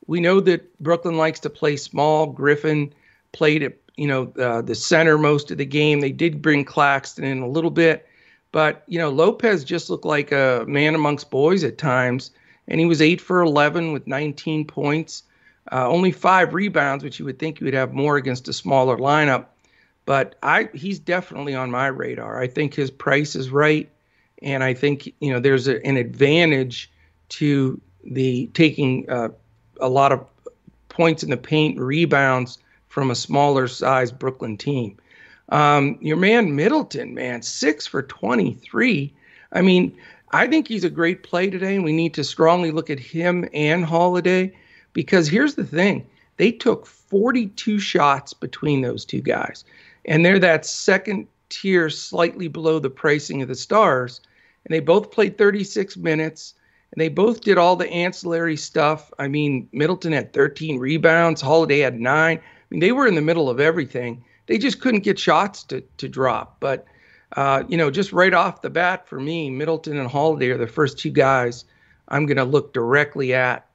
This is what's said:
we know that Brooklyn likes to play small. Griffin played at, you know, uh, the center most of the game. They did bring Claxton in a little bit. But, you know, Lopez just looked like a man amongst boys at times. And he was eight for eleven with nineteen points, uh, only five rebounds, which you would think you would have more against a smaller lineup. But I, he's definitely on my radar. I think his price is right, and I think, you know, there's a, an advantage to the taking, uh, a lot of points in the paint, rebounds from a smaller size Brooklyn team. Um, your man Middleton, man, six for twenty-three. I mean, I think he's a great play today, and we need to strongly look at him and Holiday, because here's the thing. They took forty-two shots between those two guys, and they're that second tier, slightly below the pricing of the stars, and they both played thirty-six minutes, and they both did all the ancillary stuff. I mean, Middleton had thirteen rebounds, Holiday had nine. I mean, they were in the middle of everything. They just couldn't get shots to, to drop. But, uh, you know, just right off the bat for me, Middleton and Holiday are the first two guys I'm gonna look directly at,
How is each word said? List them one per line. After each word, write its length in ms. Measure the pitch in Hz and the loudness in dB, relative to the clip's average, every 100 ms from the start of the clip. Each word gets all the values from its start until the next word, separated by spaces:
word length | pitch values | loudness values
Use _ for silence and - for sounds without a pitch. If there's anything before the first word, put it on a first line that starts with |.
| - | -6
we 140 | 170 | -2
know 180 | 175 190 | 2 4
that 400 | 185 165 - - | 4 2 -2 -8
Brooklyn 360 | 147 170 175 165 | -2 0 0 0
likes 240 | 160 - | 0 -2
to 80 | 147 | -8
play 260 | - 151 143 | -4 -2 -2
small. 520 | - 139 147 156 156 | -4 0 2 2 0
Griffin 640 | 127 143 147 156 151 143 - _ _ _ | 0 0 2 0 -2 -2 -8 _ _ _
played 300 | - 156 151 | 0 2 2
at, 100 | 135 - _ - | -2 -8 _ -6
you 100 | 147 | -2
know, 240 | 135 123 - | -2 -4 -4
uh, 220 | 123 117 | -2 -2
the 140 | 120 120 | -4 -6
center 420 | - 160 165 151 | 0 2 4 4
most 340 | 147 147 147 | 4 2 -2
of 60 | 87 | -8
the 80 | 139 | -4
game. 340 | 147 151 147 | 0 2 2
They 140 | 139 | -2
did 280 | 131 170 151 | -2 -2 0
bring 220 | 151 147 | 0 0
Claxton 640 | 139 - 143 139 - - 135 | 0 2 2 2 -4 -10 -6
in 140 | 131 | -6
a 100 | 123 | -4
little 200 | 151 160 | -2 -2
bit. 380 | - 165 156 - _ _ _ _ | 2 2 2 -4 _ _ _ _
But, 300 | - 151 147 - | 0 0 -2 -6
you 100 | 170 | -4
know, 120 | 156 | -2
Lopez 560 | 135 180 233 233 190 131 | 2 2 2 0 0 -2
just 240 | 170 - | -6 -6
looked 160 | 170 - | -6 -2
like 260 | 147 143 | -2 0
a 320 | 139 131 123 113 | 2 2 0 0
man 300 | 143 151 156 | 0 2 2
amongst 360 | 147 147 - | 0 -2 -4
boys 340 | 127 151 190 143 | 0 2 2 0
at 120 | - | -4
times. 540 | 151 127 127 127 - _ _ _ - | 0 0 0 -2 -6 _ _ _ -6
And 100 | 160 | 0
he 60 | 170 | 2
was 160 | 160 | 4
eight 180 | 156 175 | 4 2
for 220 | - 185 | 0 0
eleven 500 | 170 147 147 147 165 | 2 2 2 0 -4
with 160 | 143 - | -6 -6
nineteen 560 | 135 151 139 - 156 | -6 -6 -8 -6 -4
points, 600 | 151 - 143 151 165 - - _ _ _ - | -6 -4 -2 -2 -6 -14 -20 _ _ _ -8
uh, 120 | 131 127 | -4 0
only 240 | 165 185 | 2 2
five 400 | 180 180 185 165 | 2 2 4 2
rebounds, 500 | 160 202 160 143 139 | 0 -2 0 0 -2
which 160 | 139 - | -8 -10
you 60 | 143 | -12
would 140 | 131 | -8
think 200 | 156 151 | -8 -6
you 60 | 135 | -4
would 80 | |
have 180 | 135 131 | -2 -2
more 240 | 131 147 143 | -2 0 0
against 320 | 131 127 - | 0 -6 -8
a 60 | |
smaller 420 | - - 135 131 117 | -8 0 2 2 2
lineup. 520 | 135 147 147 123 - _ _ _ _ _ - | 2 4 4 2 -2 _ _ _ _ _ -2
But 300 | 139 131 - | -2 -2 -4
I, 260 | 139 175 170 | 0 0 0
he's 260 | 139 180 190 | -6 -8 -8
definitely 560 | - 180 180 - 143 135 | -4 -4 -4 -10 -8 -6
on 160 | 127 | -4
my 160 | 123 135 | -2 -2
radar. 520 | 135 123 123 113 117 | -4 -8 -8 -8 -6
I 60 | 127 | -6
think 260 | 135 147 | -2 -4
his 180 | 139 135 | -4 -6
price 440 | - - 139 151 - | -6 -2 0 0 -6
is 140 | 131 | -4
right, 380 | 135 151 156 156 _ _ _ _ _ | 2 2 2 -2 _ _ _ _ _
and 220 | - 135 | -6 -2
I 100 | 131 | -2
think, 400 | 127 147 139 - - | 0 0 -2 -6 -8
you 100 | 147 | -4
know, 80 | 127 | 0
there's 280 | 135 135 123 | 2 2 2
a, 180 | 123 - | -2 0
an 100 | 135 | -2
advantage 920 | 117 120 139 160 165 135 127 120 - _ _ _ - | -2 2 4 4 4 2 -2 -8 -16 _ _ _ -18
to 500 | - 151 139 131 - - _ | -4 0 0 0 -4 -12 _
the 440 | - 131 131 123 - | -10 -4 -2 -2 -2
taking, 560 | - 160 143 135 131 - | 2 2 2 -2 -2 -4
uh, 200 | 123 113 - _ _ _ - | -4 -6 -8 _ _ _ -6
a 80 | 131 | 0
lot 240 | 131 139 | 2 4
of 140 | 127 - _ - - _ _ - | 2 -4 _ -20 -20 _ _ -10
points 340 | - 165 160 | 0 2 0
in 60 | 156 | -4
the 80 | 127 | -6
paint, 420 | - 156 156 - | -2 0 2 -2
rebounds 760 | 127 151 170 143 135 127 123 - _ _ _ | -4 0 2 4 4 2 -2 -10 _ _ _
from 200 | - 135 | -4 -2
a 40 | 120 | -2
smaller 520 | - 143 143 139 127 | -2 2 2 2 0
size 440 | - 127 131 123 | -2 0 0 0
Brooklyn 460 | 123 131 131 120 104 | -4 -8 -6 -8 -8
team. 400 | - 139 110 98 _ - - _ - | -4 -4 -4 -10 _ -20 -20 _ -2
Um, 480 | 143 147 147 139 - | 2 4 4 2 -2
your 160 | 156 160 | -4 0
man 380 | 185 233 196 143 | 4 4 2 2
Middleton, 580 | 185 302 - 143 120 | 0 0 -2 -8 -10
man, 280 | 123 123 120 | -8 -8 -8
six 460 | - - - 151 - | -10 -4 -2 -2 -4
for 140 | - | -8
twenty-three. 1080 | - - - 240 180 - - - 254 170 139 - _ _ _ | -8 -6 -2 0 0 -4 -8 -2 0 0 -4 -12 _ _ _
I 80 | - | 0
mean, 340 | 185 180 185 - - - _ | 4 4 2 -4 -20 -20 _
I 160 | 156 240 | 0 2
think 200 | 311 - | 2 0
he's 160 | 220 | -2
a 60 | 170 | -4
great 340 | 151 170 180 | -2 -2 -2
play 260 | - 175 190 | -4 -4 -2
today, 260 | 185 190 196 | -4 -4 -2
and 80 | |
we 80 | 165 | 0
need 200 | 160 165 160 | 0 -2 -4
to 80 | |
strongly 480 | 139 - 160 175 165 | -6 2 4 4 2
look 180 | 156 156 | -4 -6
at 100 | 139 | -8
him 480 | 120 165 175 175 175 | -8 -4 -2 -2 -2
and 320 | 147 151 170 160 | -2 0 0 0
Holiday, 680 | 165 180 180 175 185 190 - _ _ _ | 2 2 2 2 0 0 -6 _ _ _
because 340 | - 147 190 156 | -8 0 2 2
here's 280 | 190 294 - | 2 0 -2
the 100 | 127 | -4
thing. 400 | 147 196 139 - _ _ - | 0 2 0 -6 _ _ 0
They 140 | 190 | 0
took 340 | 233 247 202 - | 0 -2 -2 -4
forty-two 920 | _ _ 196 233 247 208 - - 208 | _ _ 0 2 0 -2 -6 -2 -2
shots 540 | 196 180 147 139 - | 0 2 2 2 -4
between 480 | - - - 151 139 | -12 -12 -6 0 0
those 240 | 127 117 - | 0 -6 -8
two 160 | 131 | -6
guys, 420 | 127 - - - - _ - _ - | -2 -2 -4 -12 -20 _ -20 _ -2
and 200 | 160 170 | 2 4
they're 140 | 196 | 4
that 260 | 175 156 - | 4 2 -2
second 600 | - - 196 196 196 - _ - | -4 2 2 0 -8 -8 _ -16
tier, 400 | - 196 185 160 | -8 0 0 0
slightly 580 | 151 - - 170 - 170 | -4 -6 -2 -2 -2 -10
below 320 | 160 160 160 | -4 0 0
the 100 | 135 | -2
pricing 520 | 131 156 151 - 139 | -2 0 0 -2 -6
of 60 | 131 | -6
the 80 | 127 | -8
stars, 640 | - 202 202 131 123 - _ _ _ _ - | -2 2 4 2 -2 -10 _ _ _ _ -6
and 80 | |
they 60 | 160 | -2
both 320 | 151 185 202 | 2 2 2
played 260 | - 196 - | 0 0 2
thirty-six 600 | 208 208 190 214 196 185 | 2 2 -2 -4 -6 -4
minutes, 560 | 165 156 156 156 - - _ _ _ | -2 -2 -2 -8 -18 -20 _ _ _
and 100 | - | -4
they 80 | 160 | -2
both 320 | 147 208 226 | 2 2 2
did 160 | 208 185 | 2 4
all 180 | 175 180 | 4 4
the 140 | 175 | 0
ancillary 640 | 175 175 185 175 165 165 151 | -2 -4 -4 -4 -2 -2 -4
stuff. 540 | - 165 151 156 - - | -4 0 0 0 -6 -10
I 80 | 139 | -6
mean, 400 | 147 147 131 - | -2 -2 -2 -6
Middleton 400 | 135 151 185 170 | -2 -2 -2 -2
had 180 | 147 113 | -4 -2
thirteen 460 | - 143 - 156 135 | 0 0 -2 -8 -6
rebounds, 640 | 131 156 160 165 170 160 | -4 2 4 4 4 2
Holiday 380 | 139 160 160 143 | 2 4 4 2
had 200 | 135 120 | 0 0
nine. 380 | 120 151 160 160 | 0 2 2 0
I 20 | - _ _ | -8 _ _
mean, 80 | - | 0
they 140 | 180 | 0
were 120 | 254 262 | 2 2
in 60 | 165 | 2
the 60 | |
middle 280 | 151 170 139 | 2 0 0
of 100 | 120 | 2
everything. 640 | 151 165 131 127 123 117 - _ - | 2 0 -4 -8 -8 -10 -16 _ -4
They 100 | 220 | -2
just 240 | 254 - | -2 -2
couldn't 200 | 262 214 202 | 0 0 0
get 120 | - | -2
shots 460 | - 160 196 - - | 2 2 0 -6 -12
to, 140 | 131 - - | -12 -12 -14
to 120 | 135 | -10
drop. 500 | 131 131 113 - _ | -2 -2 -2 -6 _
But, 260 | 139 131 - _ _ _ _ - | -6 -6 -8 _ _ _ _ -2
uh, 260 | 139 135 135 | 0 0 0
you 80 | 165 | 0
know, 120 | 151 | 0
just 220 | 147 196 | 0 -2
right 220 | 175 185 | 2 4
off 280 | 180 180 - | 4 2 -2
the 80 | - | -6
bat 380 | 143 180 185 - | -2 -2 -2 -8
for 100 | - | -10
me, 320 | 139 170 147 | -6 -6 -6
Middleton 480 | 131 151 160 160 147 | -6 -4 -4 -6 -6
and 120 | 127 | -4
Holiday 400 | 143 160 151 127 | 0 0 0 0
are 80 | 123 | -2
the 100 | 117 | -4
first 320 | - 139 - | -2 -2 -2
two 120 | 156 | -2
guys 520 | 139 135 131 123 120 - _ _ _ - | 2 4 2 0 -6 -14 _ _ _ -6
I'm 160 | 143 151 | -2 0
gonna 180 | 139 | 0
look 300 | 127 143 143 | 2 0 0
directly 600 | 127 117 143 147 - 131 | -4 2 2 2 -2 -2
at, 320 | 127 127 - - | 0 0 -2 -10